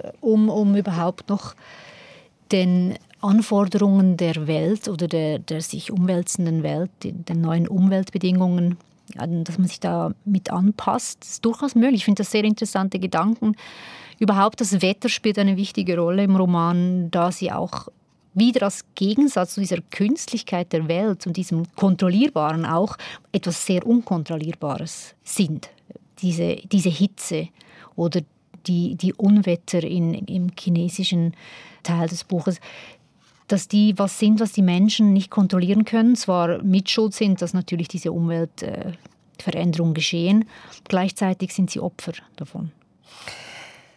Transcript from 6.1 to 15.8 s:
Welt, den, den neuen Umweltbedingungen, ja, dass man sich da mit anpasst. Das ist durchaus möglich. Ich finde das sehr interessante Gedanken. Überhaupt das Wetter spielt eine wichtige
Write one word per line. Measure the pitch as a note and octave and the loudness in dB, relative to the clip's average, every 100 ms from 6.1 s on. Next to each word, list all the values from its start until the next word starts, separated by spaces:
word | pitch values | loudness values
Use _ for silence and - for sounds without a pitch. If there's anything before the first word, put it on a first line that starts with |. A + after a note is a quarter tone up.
| F3 F3 - E3+ D#3+ | 0 -2 -2 0 0
Welt, | D3+ D3+ F#3 - | -2 -2 -6 -8
den, | F3 F3 E3 | -10 -10 -4
den | E3 | -2
neuen | E3 E3 E3 | 0 0 0
Umweltbedingungen, | F#3+ F#3+ F#3+ F#3+ F#3 F3+ F#3 F#3 F3+ F3 F3 _ _ - - | 2 2 2 -2 -2 0 2 2 2 0 -2 _ _ -20 -10
ja, | E3 | -6
dass | E3+ E3 E3 | -4 -4 0
man | F3+ | -2
sich | - | -2
da | F3 E3+ E3 - | -4 -2 -4 -4
mit | G#3 F#3+ - | -2 -2 -2
anpasst. | F3 G3 G#3 - B3+ - - | 0 2 2 -2 -2 -4 -12
Das | - | -14
ist | - A3+ | -4 -4
durchaus | A3+ C#4 | -2 0
möglich. | A#3 B3+ A3+ | 2 4 4
Ich | G#3+ | 2
finde | G3+ | 0
das | G3 | 0
sehr | G#3+ | 0
interessante | G#3+ G#3+ G#3+ G3 F#3+ F#3+ | 0 0 -2 -2 -2 -2
Gedanken. | F#3 E3 F#3+ A3+ A3 G#3+ - - - - - - | -2 0 0 2 0 -2 -6 -20 -20 -20 -16 -2
Überhaupt | G#3 G3 G#3 - | 2 4 2 2
das | A3 G3 | 0 2
Wetter | F#3 G3 A#3+ | 2 0 -2
spielt | - A3 G3+ | -2 0 2
eine | G3 F#3+ | 2 2
wichtige | G3 - | -2 -4